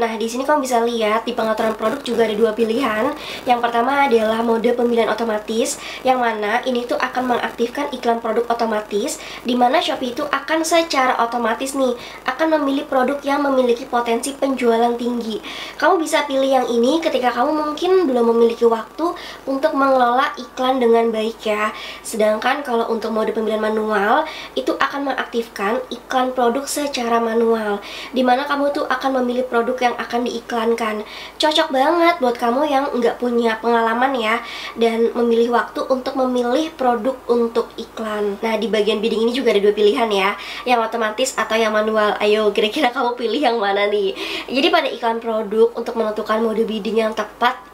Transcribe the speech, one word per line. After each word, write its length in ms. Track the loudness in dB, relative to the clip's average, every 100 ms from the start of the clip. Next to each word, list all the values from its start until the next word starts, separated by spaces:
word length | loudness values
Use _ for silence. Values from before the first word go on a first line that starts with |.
Nah, 160 | -4 -2
di 80 | -4
sini 240 | -2 0
kamu 160 | 0 2
bisa 160 | 2
lihat 480 | 2 0 0 0 -2
di 80 | -2
pengaturan 400 | -2 0 -2 -2
produk 240 | -2 -2
juga 240 | -2 0 0
ada 80 |
dua 240 | 2 2 2
pilihan. 560 | 0 2 0 0 -2 -4 -10 -8 0
Yang 140 | 2
pertama 480 | 2 0 2 2 4
adalah 320 | 4 2 0
mode 320 | 0 2 2
pemilihan 400 | 2 2 2 2
otomatis, 640 | 0 -2 -2 -2 0 0 -4 -10 -4
yang 160 | 0 2
mana 480 | 0 -2 -2 -2 0
ini 240 | -2 -2
tuh 80 | -4
akan 400 | -2 -2 -2 -2
mengaktifkan 560 | -2 -4 -4 -4 -6
iklan 240 | -4 -2 -2
produk 320 | -2 -2 0
otomatis, 720 | -2 -2 -2 -4 -4 -4 -6 -12 -8 -4
di 80 |
mana 240 | 2 4 2
Shopee 400 | 0 -2 -4 -6
itu 80 | -4
akan 400 | -4 -2 -2 2
secara 560 | 2 2 0 0 0
otomatis 560 | -2 -2 -2 -2 -4 0
nih 160 | 0 -2 -8 -10 -8
akan 320 | -2 0 2
memilih 320 | 0 -2 0
produk 320 | 0 0 0
yang 240 | -2 0 2
memiliki 400 | 2 2 0 -2
potensi 480 | -2 0 -2 -4
penjualan 640 | -4 -2 0 2 4 2 0
tinggi. 400 | -2 -4 -4 -6 -8 -12 -14 -2
Kamu 240 | 2 2
bisa 240 | 2 -2 0
pilih 240 | 0 2
yang 160 | 2 2
ini 320 | 2 2 2
ketika 320 | 0 0 0
kamu 240 | 0 0
mungkin 560 | 0 -2 -2 2 4 4
belum 240 | 4 4
memiliki 320 | 4 4 4 2
waktu 480 | 2 -2 -4 -4 -4 -10 -10 -6
untuk 320 | -2 0 2
mengelola 560 | 4 4 4 2 0 -4
iklan 380 | -12 -4 0 2
dengan 320 | 4 4 4
baik 320 | 0 -4 -4
ya. 320 | -4 -2 -2 -6 -12 -14
Sedangkan 640 | -8 0 0 2 0 -2
kalau 240 | -2 -2 0
untuk 240 | -2 -2
mode 240 | -2 0 -2
pemilihan 240 | -2 0
manual, 640 | 0 0 0 0 2 2 0 -6 -8 -4
itu 180 | -4 -2
akan 320 | -2 -2 -4
mengaktifkan 720 | -4 -4 -4 -6 -4 -2 -2 -4
iklan 400 | -10 -4 0 0
produk 320 | 2 2 0 -4
secara 540 | -4 -4 -4 0 0
manual, 640 | 2 2 2 2 0 -4 -6 -14 -6 0
di 80 |
mana 240 | 2 2 2
kamu 240 | 0 0
tuh 160 | 0 -2
akan 340 | -2 -2 0
memilih 240 | 0 -2 0
produk 300 | 0 0 0
yang 180 | -2 -2
akan 260 | -4 -4 -4
diiklankan. 800 | -6 -6 -2 0 0 -2 -4 -8 -14 -16 0
Cocok 340 | 2 2 2
banget 460 | 2 4 4 4 4
buat 160 | 0 2
kamu 260 | 0 2 2
yang 220 | 2 0 0
nggak 240 | 0 0
punya 400 | 0 2 2 0
pengalaman 560 | 2 2 2 2 2 2
ya, 240 | 0 0 -2 -12 -12 0
dan 320 | 0 4 2
memilih 400 | 2 2 4 4
waktu 300 | 2 0 -4 -2
untuk 240 | -2 -2 -2
memilih 560 | 0 0 2 0 0 0
produk 400 | 0 2 0 -4 0
untuk 420 | 0 2 0 -2 -8
iklan. 640 | -12 -10 -6 -4 -4 -2
Nah, 160 | -2 0
di 160 | 0
bagian 320 | 2 2 0
bidding 240 | 0 2 0
ini 80 | 2
juga 160 | 2
ada 100 | 4
dua 140 | 4 4
pilihan 320 | 4 4 2
ya, 240 | 2 2 -2 -8 -8
yang 160 | 0 2
otomatis 560 | 2 -2 -2 0 -2 -2
atau 240 | 0 0
yang 160 | 2 2
manual. 400 | 2 2 2 2
Ayo, 260 | 2 2 2 2
kira-kira 340 | 0 0 0
kamu 300 | 0 -2 -2
pilih 220 | -2 0
yang 160 | 0 2
mana 260 | 0 2 2
nih? 240 | 2 0 -2 -8 -8 -4
Jadi 200 | 0 2
pada 160 | 2 0
iklan 320 | -2 -2 -2
produk, 560 | -2 -4 -2 4 4 2
untuk 240 | -4 -2
menentukan 400 | -2 -4 -2 0
mode 240 | 0 0
bidding 400 | 0 -2 -2 0
yang 80 | 0
tepat, 480 | -2 -6 -2 -2 -2 -8